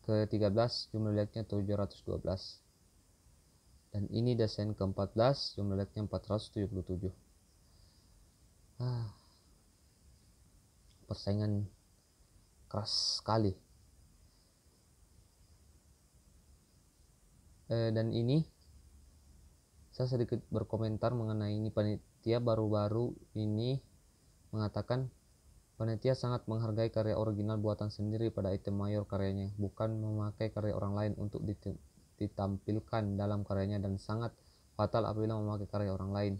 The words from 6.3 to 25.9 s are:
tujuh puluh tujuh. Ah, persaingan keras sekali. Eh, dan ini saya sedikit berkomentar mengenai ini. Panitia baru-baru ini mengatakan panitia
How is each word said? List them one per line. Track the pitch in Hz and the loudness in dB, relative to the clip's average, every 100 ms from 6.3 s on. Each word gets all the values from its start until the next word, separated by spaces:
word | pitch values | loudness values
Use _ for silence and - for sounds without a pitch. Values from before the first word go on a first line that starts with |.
| 104 - | -2 -2
tujuh | 110 101 | -4 -2
puluh | 95 | -4
tujuh. | 87 90 92 - - - _ _ - - - - - - - _ - - - - | -4 -4 -4 -8 -20 -20 _ _ -20 -20 -20 -20 -20 -20 -20 _ -20 -20 -20 -6
Ah, | 123 123 110 - - - - - - _ - _ - - - - - - - _ - - - | -4 -2 -4 -10 -20 -20 -20 -20 -20 _ -20 _ -20 -20 -20 -20 -20 -20 -20 _ -20 -20 -10
persaingan | 104 - 104 107 104 101 - _ - _ _ _ - - - - | -6 0 0 2 0 -2 -8 _ -20 _ _ _ -20 -20 -20 -8
keras | 104 104 - - - | -6 -2 0 0 -2
sekali. | - 113 104 - _ - - - - - - _ _ _ _ _ _ _ - - - _ - - - - - - - - - - - - _ - - _ - - - - - - - | 2 4 4 0 _ -20 -20 -20 -20 -20 -20 _ _ _ _ _ _ _ -20 -20 -20 _ -20 -20 -20 -20 -20 -20 -20 -20 -20 -20 -20 -20 _ -20 -20 _ -20 -20 -20 -20 -20 -20 -2
Eh, | 117 113 | 2 4
dan | 110 113 | 2 2
ini | 110 117 151 160 - - - - - - - - - - - _ - - | 2 4 4 2 -8 -20 -20 -20 -20 -20 -20 -20 -20 -20 -20 _ -20 -20
saya | - 127 | -4 0
sedikit | 123 120 113 - | 0 0 -2 -2
berkomentar | 107 110 107 110 107 113 | -4 -2 -2 0 0 0
mengenai | 123 110 107 104 | 0 -2 0 0
ini. | 107 110 | -2 0
Panitia | 107 107 101 - _ 113 117 | 2 0 0 -6 _ 0 2
baru-baru | 120 110 107 104 104 110 120 - - 107 | 4 2 4 2 2 2 0 -4 -10 -4
ini | 107 107 120 135 - - - _ - - - | 0 0 0 -2 -6 -20 -20 _ -20 -20 -8
mengatakan | 107 104 107 - 123 127 - - - - - _ - | -4 -2 -2 -2 -2 -2 -10 -20 -20 -20 -20 _ -4
panitia | 113 | -2